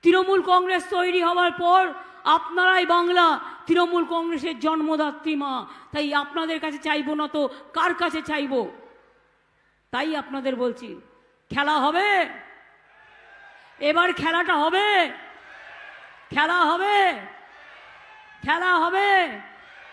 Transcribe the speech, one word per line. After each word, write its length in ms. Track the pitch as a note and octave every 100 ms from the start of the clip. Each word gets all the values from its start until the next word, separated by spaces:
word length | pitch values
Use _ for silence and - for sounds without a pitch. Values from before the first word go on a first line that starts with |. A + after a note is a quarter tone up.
তৃণমূল 400 | E4+ F#4 F#4+ G4 F4+
কংগ্রেস 440 | F4+ F4+ F4+ F4
তৈরি 320 | F#4+ F4+ F4+
হওয়ার 300 | E4+ F4 F4
পর 420 | F4 F4 F#4 F#4 C#4+ - -
আপনারাই 640 | - D4+ - E4+ F#4 F#4 F4
বাংলা 540 | F4 F4 F4+ E4 D4 - - -
তৃণমূল 400 | E4 F4 F4 E4
কংগ্রেসের 500 | E4+ E4 E4 D#4 B3+
জন্মদাত্রী 760 | D4+ D#4+ D4+ D#4 D4+ D4 D#4 D4+
মা। 320 | C#4+ C4 G#3 - -
তাই 220 | D4 D4
আপনাদের 460 | C#4+ C#4+ D#4+ D#4+ D#4+
কাছে 180 | D#4 C#4+
চাইবো 380 | D#4 D4+ C#4 D4+
না 120 | D4+
তো 220 | D4+ C#4 - -
কার 200 | - E4+
কাছে 280 | F4 E4+ D#4+
চাইবো? 500 | D4+ D4+ C#4+ C4 F#3 - - - _ _ _ _ _ _ _ _ _
তাই 240 | B3 D4+ D4+
আপনাদের 400 | C#4 C4+ C4 B3+
বলছি, 460 | B3 A#3 A3+ F#3 - _ _ _ _
খেলা 300 | C4 C#4+ D4+
হবে, 500 | C4+ E4 G#4 G4 - - - - - _ _ _ - - - - - - - -
এবার 340 | C#4+ D#4+ F4+
খেলাটা 420 | - C#4+ E4+ F4+ E4
হবে, 560 | D#4 F4+ G#4 G4+ D#4+ - - - - - - - - - - - -
খেলা 320 | C4+ D#4 F4
হবে, 520 | D#4+ E4+ G4 G#4 F#4+ C4 G3 - - - - - - - - - - -
খেলা 320 | - D#4+ F4+ F4+
হবে। 640 | E4 F#4 G4+ F#4+ E4+ G#3 - - - - -